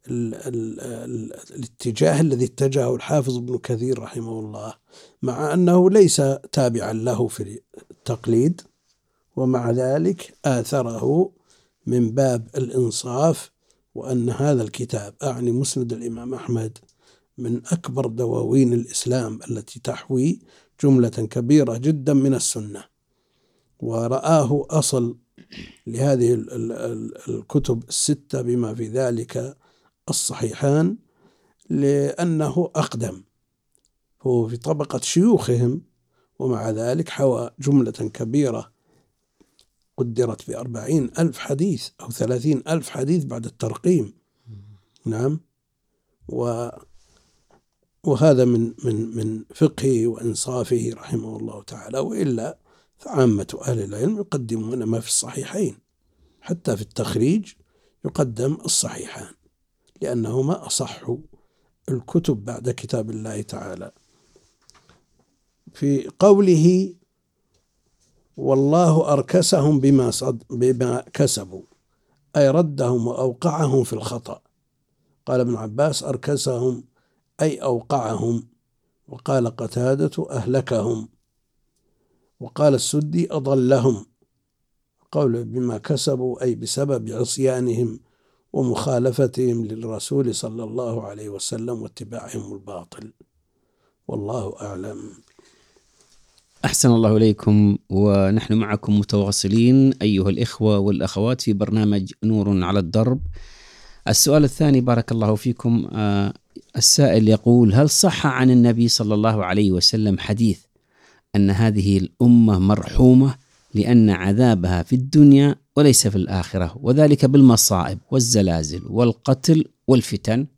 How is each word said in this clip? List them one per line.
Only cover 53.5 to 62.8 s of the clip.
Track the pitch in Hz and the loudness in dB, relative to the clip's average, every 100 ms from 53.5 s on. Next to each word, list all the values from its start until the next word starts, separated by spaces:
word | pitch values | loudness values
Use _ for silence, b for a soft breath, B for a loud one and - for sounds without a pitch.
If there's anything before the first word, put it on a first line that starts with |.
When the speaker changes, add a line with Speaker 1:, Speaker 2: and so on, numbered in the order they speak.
| - 131 | -10 -6
Speaker 1:
أهل | 117 | -6
العلم | 98 101 143 214 | -6 -6 -4 -4
يقدمون | 202 143 117 113 110 127 | -6 -8 -6 -8 -6 -6
ما | 110 117 | -4 -4
في | 117 | -4
الصحيحين، | - 117 139 131 196 180 - _ _ _ _ _ _ | -6 -6 -12 -10 -6 -6 -6 _ _ _ _ _ _
حتى | - 170 - 101 | -10 -6 -4 -6
في | |
التخريج | 107 - 110 113 127 208 196 _ _ _ _ _ - | -8 -8 -4 0 0 0 -4 _ _ _ _ _ -8
يقدم | - 135 110 131 160 170 | -4 -4 -2 -4 -4 -4
الصحيحان. | - - - - - - _ _ _ _ _ _ _ | -4 -4 -10 -14 -16 -18 _ _ _ _ _ _ _
لأنهما | 147 123 110 123 135 175 - | -6 -4 -2 -2 -2 -4 -6
أصح | - - - - 127 - - _ _ _ _ - | -8 -8 -10 -10 -10 -10 -20 _ _ _ _ -8
الكتب | 127 - 175 165 117 104 | -8 -2 -2 -2 -4 -6
بعد | 120 123 | -8 -8
كتاب | 120 | -8